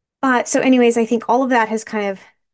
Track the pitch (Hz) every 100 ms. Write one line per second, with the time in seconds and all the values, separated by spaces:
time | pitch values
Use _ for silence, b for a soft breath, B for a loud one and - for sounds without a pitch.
0 | _ _ 269 247 - 269 262 254 240 233
1 | 226 233 - 233 262 247 220 220 - 214
2 | 202 196 - _ _